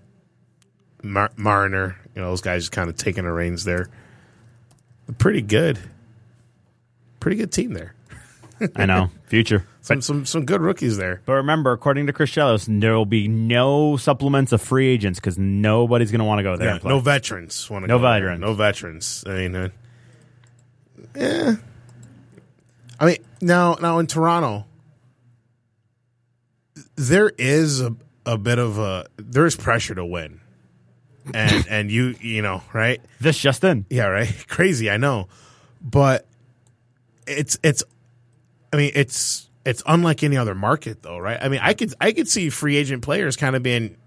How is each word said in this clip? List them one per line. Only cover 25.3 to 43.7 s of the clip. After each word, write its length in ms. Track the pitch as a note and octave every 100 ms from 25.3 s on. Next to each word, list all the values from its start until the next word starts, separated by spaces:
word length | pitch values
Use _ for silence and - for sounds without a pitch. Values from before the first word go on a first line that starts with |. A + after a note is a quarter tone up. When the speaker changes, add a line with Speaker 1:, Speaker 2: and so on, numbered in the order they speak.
| _ _ _ _ _ _ _ _ _ _ _ _ _ _ - - -
Speaker 1:
there 340 | B2+ F3 G#3+ -
is 420 | B2+ D3+ D#3 C3+
a, 140 | B2 A#2 - _
a 140 | - A2+
bit 200 | G#2 A#2+
of 200 | A#2+ G#2
a, 280 | G#2 F#2 - -
there 300 | G#2+ B2+ E3
is 100 | -
pressure 380 | - A#2 -
to 100 | F#2+
win. 360 | F2 F2 D#2+ - _ _ _ _ _ _ _ _ -
And, 320 | A2 G#2+ G#2 G#2+
<laughs> 40 |
and 200 | G#2+ G#2
you, 240 | A2+ B2+ A#2
you 220 | A#2 A2
know, 200 | G#2 F#2 -
right? 280 | A#2 A2+ B2+ - -
Speaker 2:
This 180 | B2+ D3+
just 260 | C#3 C3
in. 220 | F#3+ C3+ G2
Speaker 1:
Yeah, 160 | B2 G#2
right. 260 | F#2+ A#2+ A2
<laughs> 80 | -
Crazy, 420 | - F#3 C#3 A2
I 60 | G#2
know. 320 | C#3 A#2+ F#2 - - _ _ _
But 460 | C#3 C#3+ C#3 B2+ - _ _ _ _ _ _ _ _ _ -
it's, 320 | C#3+ D3+ -
it's, 200 | E3 C#3+ - _ _ _ _ _ _ _ _
I 40 | D3
mean, 160 | C#3+
it's, 540 | C#3+ C#3 - - - - _
it's 180 | - A#2+ -
unlike 360 | E3 E3+ D3+
any 140 | D3+ C3+
other 180 | A2+
market, 480 | F#2+ G#2 D3 - G#2+
though, 160 | E2+ F2
right? 200 | F#2+ A#2
I 80 | C3+
mean, 120 | C3+
I 120 | C3+
could, 200 | G#3+ A3+ -
I 120 | G3+
could 160 | A#3+ B3+
see 220 | - E3
free 260 | - D3 C#3+
agent 260 | C#3 C3+
players 340 | C3 E3 D#3+ C3
kinda 240 | C#3+ C3
being 360 | B2+